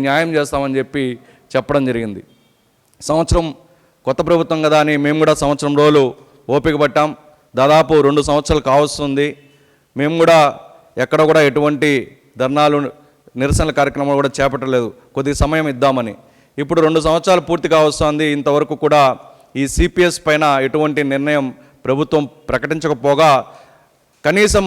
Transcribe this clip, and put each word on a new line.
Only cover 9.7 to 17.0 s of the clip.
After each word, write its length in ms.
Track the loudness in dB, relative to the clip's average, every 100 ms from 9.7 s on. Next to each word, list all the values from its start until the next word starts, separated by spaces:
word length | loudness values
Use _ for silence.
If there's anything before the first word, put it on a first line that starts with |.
| _ _ -6
మేము 180 | -4 2
కూడా 160 | 4 6 4 -2 -18 -20 _ -8
ఎక్కడ 160 | -2 2 4
కూడా 120 | 4 4
ఎటువంటి 400 | 2 -2 0 0 0 -4 -18 _ -6
ధర్నాలు, 360 | -4 0 2 0 -4 -10 _ _ _ -4
నిరసనల 320 | 0 0 0 0
కార్యక్రమాలు 380 | -2 -2 -2 0
కూడా 120 | -2 -2
చేపట్టలేదు, 500 | -2 -2 -2 -2 -2 -10 _ -6
కొద్ది 180 | -6 -2
సమయం 260 | -2 -2 -4
ఇద్దామని. 400 | 0 0 0 -6 -10 _ _ _ -10
ఇప్పుడు 180 | -2 0 2
రెండు 160 | 2